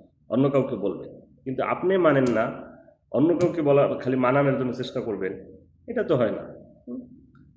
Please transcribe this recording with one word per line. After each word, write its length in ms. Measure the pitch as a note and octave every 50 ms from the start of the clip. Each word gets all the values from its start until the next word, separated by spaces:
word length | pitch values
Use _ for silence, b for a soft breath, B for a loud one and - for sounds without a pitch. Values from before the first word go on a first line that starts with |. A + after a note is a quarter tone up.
| - _ _ _ _ -
অন্য 200 | A2 B2+ C#3 C3+
কাউকে 260 | C3+ C3+ B2 - B2+
বলবেন। 340 | G2+ G2+ G2 E2 - - - - - - - _ _ -
কিন্তু 200 | C3+ B2+ C3 G2+
আপনি 340 | G#2 A#2+ - - F#3 F#3+
মানেন 280 | F#3+ E3+ G3+ C#3+ C#3+ C#3+ B2
না, 340 | A2 A2 A#2 - - - - - - - - - _ _ _ -
অন্য 240 | - A#2+ D3+ E3+ E3+
কাউকে 260 | D3+ F3 E3+ - E3+
বলা, 260 | D3+ C#3+ C#3 C#3+ C3+
খালি 280 | - - - - B2+ C3
মানানোর 440 | C3 B2+ B2 C3 C#3+ C#3+ C#3 B2+ A#2+
জন্য 140 | B2+ B2 A2+
চেষ্টা 280 | - B2 - - B2+
করবেন, 320 | G#2+ A2+ G2+ F#2 F#2+ F#2 - - - - - - - _ _ _ _
এটা 160 | - A#3 A#3 G3+
তো 120 | - D#3
হয় 160 | B2 A#2 G2+
না। 220 | G2 - - - - - - - - _ _
হুম? 300 | B2 B2 - - - - - - _ _ - - - _